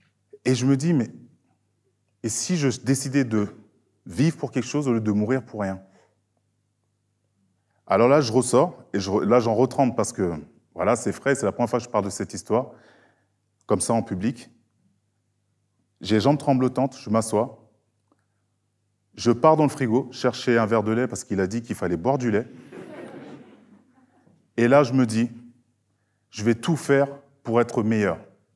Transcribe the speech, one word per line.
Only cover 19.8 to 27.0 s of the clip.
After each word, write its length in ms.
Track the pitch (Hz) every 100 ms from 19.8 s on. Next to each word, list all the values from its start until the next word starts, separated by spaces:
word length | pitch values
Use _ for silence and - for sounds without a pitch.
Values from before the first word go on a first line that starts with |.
| 127 117 131
chercher 440 | - 127 120 - 117
un 100 | 107
verre 160 | 113
de 100 | 104
lait 160 | 113 127
parce 160 | 95
qu'il 160 | - 98
a 60 | 92
dit 160 | 113
qu'il 120 | 117
fallait 220 | 98 90 87
boire 200 | 101 139
du 140 | 123
lait. 160 | 104 117 - - - - - - - - - - - _ - _ _ _ _ _ _ _ -
Et 120 | 120
là, 140 | 139
je 100 | 135
me 140 | 131 120
dis, 240 | 110 120 - - _ _ _ _ _ _ _ _
je 160 | -
vais 100 | 104
tout 220 | 117 - 156
faire 320 | - 139